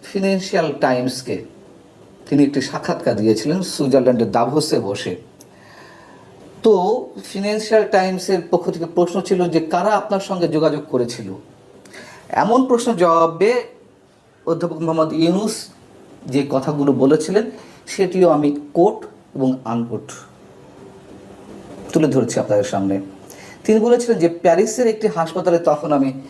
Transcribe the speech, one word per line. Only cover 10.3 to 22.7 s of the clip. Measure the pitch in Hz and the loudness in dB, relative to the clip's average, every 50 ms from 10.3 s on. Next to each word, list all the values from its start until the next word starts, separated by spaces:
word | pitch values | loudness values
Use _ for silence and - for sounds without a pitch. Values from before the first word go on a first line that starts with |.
| 190 180 170 156 | -4 -2 -2 0
যোগাযোগ | 147 156 156 156 143 147 - - | 0 0 0 0 0 -2 -4 -4
করেছিল?" | - 123 120 113 - - 110 98 95 - - - - - - - - - - - - - - - - - - - | -2 -2 -2 -2 -6 -10 -12 -12 -12 -14 -16 -20 -20 -20 -20 -20 -20 -20 -20 -20 -20 -20 -20 -20 -20 -20 -14 -6
এমন | - - 147 202 240 262 262 | -2 0 2 2 4 2 4
প্রশ্ন | 262 247 233 240 240 220 | 4 2 2 2 0 0
জবাবে | 170 180 170 165 170 165 160 156 151 190 226 247 247 226 - - - - - _ _ _ _ _ _ _ _ _ _ _ | 2 2 4 4 4 4 2 2 0 0 2 2 0 -2 -6 -10 -20 -20 -20 _ _ _ _ _ _ _ _ _ _ _
অধ্যাপক | 160 165 160 180 165 160 156 | -4 -4 -4 -4 -6 -6 -4
মোহাম্মদ | 165 160 165 160 156 156 151 | -4 -2 0 0 0 0 0
ইউনূস | 156 160 170 180 196 220 - - - - - - - - - - - - - - - - | 0 2 2 2 2 0 -2 -4 -6 -10 -14 -18 -20 -20 -20 -20 -20 -20 -20 -20 -18 -10
যে | - 123 143 135 135 | -4 -2 -2 -2 0
কথাগুলো | 135 135 - 156 151 143 139 143 | -2 -2 -2 -2 -2 0 2 2
বলেছিলেন, | 127 123 127 135 156 156 - - 185 214 233 - - - - - - - - - | 2 4 4 4 4 2 2 0 0 0 0 -2 -4 -14 -18 -20 -20 -20 -18 -10
সেটিও | - - 190 180 185 185 180 165 | -4 -2 -2 0 2 4 4 4
আমি | 151 147 147 143 143 143 - - - | 4 4 2 0 -2 -2 -6 -4 0
কোট | 170 175 214 - - - - - - - _ - | 2 2 2 2 -2 -8 -16 -18 -20 -20 _ -6
এবং | 139 131 131 131 131 - | -2 -2 -2 -2 -2 -4
আনকোট | 113 117 120 117 117 113 104 - - - - - - - - - - - - - - - - - - - - - - - - - - - - - - - - - - - - - - - | -6 -4 -4 -4 -4 -6 -8 -10 -12 -16 -18 -20 -20 -20 -20 -20 -20 -20 -20 -20 -20 -20 -20 -20 -20 -20 -20 -20 -20 -20 -20 -20 -20 -20 -20 -20 -20 -20 -20 -20 -18 -18 -18 -12 -4 0
তুলে | 170 156 139 | 2 2 2
ধরছি | 131 131 113 117 - 131 | 2 2 0 0 -2 -4
আপনাদের | - - 104 104 101 | -2 0 0 0 0
সামনে। | - | 0